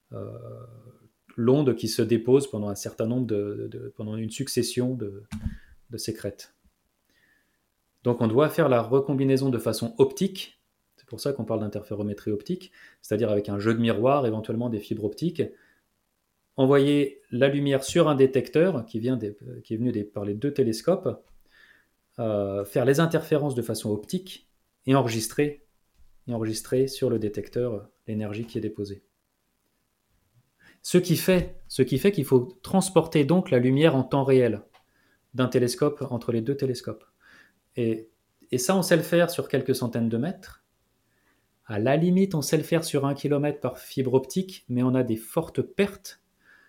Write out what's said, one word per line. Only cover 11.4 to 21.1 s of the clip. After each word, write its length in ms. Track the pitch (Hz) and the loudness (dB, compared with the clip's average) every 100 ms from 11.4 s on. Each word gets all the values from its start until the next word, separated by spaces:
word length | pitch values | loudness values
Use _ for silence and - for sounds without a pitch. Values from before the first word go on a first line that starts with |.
parle 160 | 110 110 | -4 -4
d'interférométrie 680 | 104 104 - 104 104 101 - | -4 -6 -8 -6 -6 -6 -4
optique, 400 | 104 - 180 - _ - _ | -6 -4 -8 -8 _ -20 _
c'est-à-dire 280 | - - 117 | -4 0 2
avec 180 | 104 104 | 0 -2
un 100 | 101 | -2
jeu 160 | 104 | 0
de 60 | 113 | 2
miroirs, 460 | 117 101 123 143 123 | 2 2 2 2 2
éventuellement 420 | 107 107 113 120 | -2 -4 -4 -2
des 100 | 110 | -4
fibres 260 | - 104 | -6 -4
optiques, 380 | 104 - 165 165 120 - _ _ _ _ _ _ _ _ _ - | -4 -4 -6 -4 -6 -8 _ _ _ _ _ _ _ _ _ 0
envoyer 640 | 131 143 139 143 143 - - | 4 6 6 2 0 -4 -8
la 160 | 123 139 | 2 2
lumière 340 | 143 143 135 | 2 0 0
sur 260 | - 175 156 | 0 2 4
un 60 | |
détecteur 720 | 143 135 135 - 151 180 147 113 | 6 4 4 0 2 2 0 -6
qui 140 | 113 | -6
vient 160 | 117 127 | -4 -2
des, 200 | 107 - 123 123 | -4 -10 -16 -16
qui 100 | - | -8
est 20 | 110 | -4
venu 140 | 123 | -2
des, 140 | 107 | -2
par 200 | 104 - | -4 -6
les 100 | 101 | -6
deux 200 | 104 143 | -4 -4
télescopes, 640 | 143 120 113 - 185 139 | 0 0 0 0 0 -2